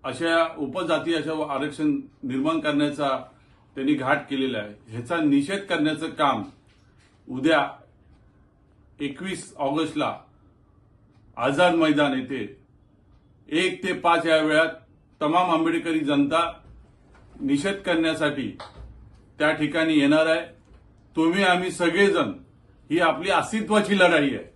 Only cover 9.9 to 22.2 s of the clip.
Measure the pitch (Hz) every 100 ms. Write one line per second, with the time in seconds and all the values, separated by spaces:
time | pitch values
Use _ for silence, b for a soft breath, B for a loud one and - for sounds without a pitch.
9.9 | 147 120 90 - _ _ _ _ _ _
10.9 | _ _ _ _ - 127 143 180 165 156
11.9 | 147 143 131 113 131 101 - _ _ _
12.9 | _ _ _ _ _ - 156 185 180 180
13.9 | 170 170 165 165 160 156 151 160 - -
14.9 | _ _ _ 151 175 180 160 160 165 170
15.9 | 156 143 143 139 160 170 - - - -
16.9 | _ _ - - - 135 143 196 196 185
17.9 | 165 160 156 151 135 110 - - - -
18.9 | - - - _ - 151 156 147 165 160
19.9 | 151 139 156 160 160 - - _ - -
20.9 | _ _ - 165 190 190 180 180 160 170
21.9 | 175 202 170